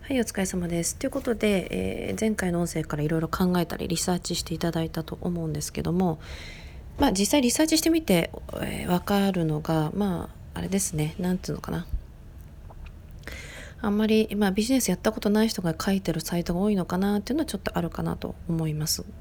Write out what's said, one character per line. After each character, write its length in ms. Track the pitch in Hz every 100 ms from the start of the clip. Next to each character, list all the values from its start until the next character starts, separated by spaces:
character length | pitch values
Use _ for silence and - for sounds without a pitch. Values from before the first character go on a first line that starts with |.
| -
は 40 | 269
い、 40 |
お 60 | 220
疲 100 | -
れ 100 | 185
様 220 | 185 170
で 160 | 170
す。 140 | 170 -
と 80 | 269
い 20 |
う 20 |
こ 120 | 269
と 140 | 254 220
で、 720 | 214 196 - 185 190 - -
え 40 | 190
ー、 0 |
前 160 | 220 208
回 160 | 185
の 80 | 175
音 80 | 170
声 160 | 160
か 140 | 156 147
ら 60 |
い 40 | 151
ろ 120 | 165
い 20 |
ろ 80 | 160
考 280 | - 180 180
え 60 | 170
た 120 | -
り 100 | -
リ 80 | 165
サ 200 | - 175
ー 40 |
チ 160 | - 170
し 80 |
て 100 | -
い 60 | 160
た 100 | 170
だ 120 | 165
い 60 | 160
た 140 | 165
と 140 | 156 156
思 240 | 175 170 160
う 20 |
ん 60 |
で 80 | 151
す 100 | 151
け 120 | -
ど 100 | 156
も、 260 | 175 185 156 - - - - - - - -
ま 80 | 277
あ、 40 |
実 140 | 190 208
際 140 | 294
リ 80 | 240
サ 140 | 240
ー 40 | 320
チ 100 | 320
し 40 |
て 80 | 330
み 120 | 330
て、 280 | 320 175 - - - -
え 260 | - - -
ー、 60 |
わ 80 | 175
か 320 | - 202 196
る 140 | 185 160
の 160 | 151
が、 280 | 160 160 151 -
ま 340 | 202 170 - - -
あ、 60 | 165
あ 20 |
れ 40 | 175
で 120 | 190
す 180 | - 156
ね、 180 | 151 -
な 160 | 180
ん 40 | 185
て 140 | -
い 20 |
う 20 | 147
の 60 |
か 100 | -
な。 160 | 165 175 - - - - - - - - - - - - - - - - - - -
あ 80 | 214
ん 100 | 208
ま 80 | 220
り、 300 | 220 220 202
ま 120 | 202
あ、 40 |
ビ 140 | 196 220
ジ 80 |
ネ 80 | 262
ス 80 | 214
や 80 | 180
っ 20 |
た 140 | -
こ 80 | -
と 80 | 208
な 160 | 214 220
い 20 |
人 140 | 214
が 120 | 180 160
書 120 | -
い 80 | 196
て 100 | 190
る 80 | 160
サ 180 | - 175
イ 60 |
ト 120 | 170 175
が 40 |
多 100 | 208
い 60 | 202
の 80 |
か 140 | 170 185
な 220 | 202 208
っ 20 |
て 100 | 208
い 40 | 285
う 20 |
の 60 |
は 20 | 302
ち 100 | 196
ょ 20 |
っ 40 |
と 160 | - 175
あ 20 |
る 100 | 170
か 140 | -
な 140 | 165 170
と 180 | - - -
思 180 | 165 160
い 60 |
ま 140 | 151 156
す。 180 | - - -